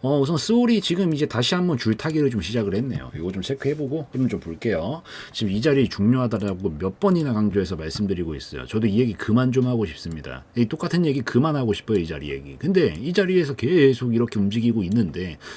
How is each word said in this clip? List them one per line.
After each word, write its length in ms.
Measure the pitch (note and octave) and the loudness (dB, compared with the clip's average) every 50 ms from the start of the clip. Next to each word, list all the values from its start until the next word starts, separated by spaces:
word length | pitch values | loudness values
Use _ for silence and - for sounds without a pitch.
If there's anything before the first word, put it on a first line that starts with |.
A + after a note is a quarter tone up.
어, 180 | - C3 D3 D3 | 0 2 2 2
우선 180 | C#3 C3+ F3 | 2 2 2
스홀이 440 | D3 - - A3+ A#3+ A#3+ A#3 A#3 G#3 | 0 2 2 4 4 6 4 4 2
지금 320 | F#3+ - G3 F3 G3 E3+ D#3 | 2 0 0 2 2 0 2
이제 140 | C#3 D3+ | 0 0
다시 260 | - - A2+ B2 - F#3+ | 0 0 0 0 0 0
한번 240 | F3+ F3+ F3+ D#3 | 2 2 0 0
줄타기를 540 | B2 - G#3+ G#3+ G#3+ - E3 D#3 D#3 D3 C3+ | 0 2 0 0 0 -2 -2 0 2 2 2
좀 100 | A#2+ G#2+ | 2 0
시작을 320 | E2+ E2+ A2 A#2+ G#2+ G2+ F#2 | -4 -2 -2 -2 0 0 0
했네요. 380 | G#2 C3+ C3+ G2+ D2 B1+ B1+ - | -2 -2 -2 -4 -6 -8 -8 -10
이거 160 | D2+ E3 - | -6 -6 -4
좀 120 | F#3+ - - | -4 -6 -6
체크해보고 640 | - C#3 C3+ - C#3 D3+ D3+ D3 B2 C#3 D#3+ D3 - | -6 -6 -4 -2 -4 -2 -2 -4 -4 -4 -6 -8 -6
흐름 160 | - C3 C3 | -2 -2 0
좀 120 | A#2 G#2+ G2 | 0 0 -4
볼게요. 640 | - F2 E2 - - A#2 G2 D#2+ E2 G2 D3 E3+ - - - - - - | -6 -8 -12 -4 -2 -2 -2 0 -2 -4 -6 -6 -10 -16 -18 -16 -16 -12
지금 220 | - - A2+ G2+ F#2+ | -6 -4 -2 -2 -2
이 80 | G#2+ | 0
자리 260 | A#2 D#3 C#3+ C#3 B2+ | 2 2 4 4 2
중요하다라고 920 | G2 - - G2+ A2 B2+ C3 B2+ A#2 A#2 G2+ G#2+ G2+ F#2+ F2+ F#2+ G2 D#2 D2 | 2 0 0 2 2 4 2 2 0 -2 -2 -2 -4 -4 -4 -4 -6 -4 -2
몇 200 | F2+ F#2+ - - | -6 -6 -4 0
번이나 320 | - G3 F#3 E3+ D#3 C#3 A#2 | 2 2 2 2 0 0 0
강조해서 420 | G#2+ G#2+ G#2 F2+ G2+ F#2+ E2+ F#2+ | 0 0 2 2 0 0 0 -4
말씀드리고 580 | D#2 D#2 D#2+ - - G#2+ F#2+ F#2+ E2+ F2 D#2+ D2+ | -6 -6 -8 -4 -4 -2 -2 -2 -2 -4 -6 -6
있어요. 320 | C#2 - - - C2+ B1 | -8 -10 -12 -12 -12 -10
저도 220 | C2 - A2 A2 | -4 -4 -2 0
이 120 | A2 G2 A2+ | 2 2 2
얘기 140 | C3 A#2 G2 | 0 0 -2
그만 380 | - - - G#2+ B2 B2+ B2+ | -6 -2 0 2 2 2 2
좀 160 | B2 C3 B2+ | 2 0 0
하고 180 | B2+ B2 A2+ G#2+ | 0 0 -2 -2
싶습니다. 580 | F2+ D2+ - - E2+ E2 D#2 C2+ C#2 B1+ B1+ - _ - | -4 -6 -10 -10 -10 -10 -10 -10 -12 -14 -14 -16 _ 0
이 100 | A#2+ A#2+ | 0 0
똑같은 400 | - - D#3 - D3 - F3 F3 | 0 0 -6 -4 -2 0 2 2
얘기 160 | D3+ C3+ C#3 | 2 0 0
그만하고 520 | A#2+ - - A#2+ C#3 D#3+ D3+ C#3+ B2+ A2+ G2+ | -2 2 2 4 4 4 2 0 0 0 -2
싶어요, 260 | - - - A2 G2 | -2 0 0 0 0
이 80 | E2+ | 0
자리 240 | D#2+ D#2 C#2+ C#2+ D2 | 0 -6 -8 -6 -8
얘기. 260 | C#2 C2+ C#2 C#2 C2+ | -8 -8 -10 -14 -12
근데 380 | B1+ - E3 G3 F#3 E3 A2+ D#2 D#2 | -6 -2 2 4 4 4 2 0 -2
이 140 | A2+ E3 F3 | -6 -2 0
자리에서 400 | G#3 G3 F3+ F#3 F3+ E3 C#3 C3 | 2 2 4 2 2 2 0 -4
계속 600 | - - C3 F3+ F3 C#3+ C3+ C3 A#2+ B2+ A#2+ A2+ | -4 -2 2 4 6 8 6 6 4 0 0 2
이렇게 240 | A#2 A#2+ A#2 - G#2+ | 2 2 0 0 0
움직이고 420 | G2+ G2+ G2+ A#2 A2+ A#2+ A2 A2+ | 0 2 0 2 2 2 2 2
있는데, 560 | F#2+ E2+ G2+ A#2+ A2 E2 - F2 F#2 F2 D2+ - - - - | 0 2 2 2 2 0 -2 -6 -8 -8 -8 -12 -16 -18 -18